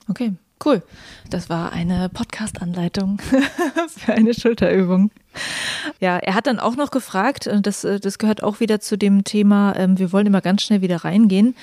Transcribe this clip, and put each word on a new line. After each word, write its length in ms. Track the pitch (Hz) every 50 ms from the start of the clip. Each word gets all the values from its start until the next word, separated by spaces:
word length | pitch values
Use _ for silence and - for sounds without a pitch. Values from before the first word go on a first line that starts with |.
| - -
Okay, 240 | 180 - 247 220 185 - _ _ _ - -
cool. 180 | 302 262 175 - _ - - - - - - - -
Das 180 | 190 180 - -
war 220 | 170 165 170 -
eine 360 | - 170 170 175 185 180 180 180
Podcast-Anleitung 1120 | - - 233 - - - 220 214 - - 180 175 175 180 170 170 - 202 190 190 202 202 - - 254 269 277 - -
<laughs> 320 | - 349 277 - 320 339 320
für 240 | - - - - 208
eine 180 | 220 220 226 240
Schulterübung. 760 | - - 233 233 - 196 175 180 190 185 175 185 185 196 214 _ _ _ _ - - - - - - - - - - - 294 - -
Ja, 160 | 190 180 180 180
er 160 | - - 190
hat 120 | 214 -
dann 120 | 294 233 -
auch 180 | - 220 240
noch 140 | 269 277 -
gefragt, 560 | - 254 - - - 190 202 262 277 - -
und 200 | 226 208 202 196
das, 180 | 208 196 - -
äh, 160 | - 202 202
das 180 | 202 196 - -
gehört 240 | 226 214 214 -
auch 180 | - 214 202 -
wieder 200 | 233 214 214 208
zu 160 | - - 214
dem 280 | 196 208 202 202 196 196
Thema, 500 | - - 208 208 202 202 202 202 202 -
ähm, 220 | - 185 185 190 185
wir 140 | 190 170
wollen 140 | 190 196 208
immer 140 | 208 196 185
ganz 220 | - 170 190 208
schnell 180 | - - 214 196
wieder 240 | 190 180 180 160 -
reingehen. 500 | 160 175 208 233 202 190 190 214 254 247 -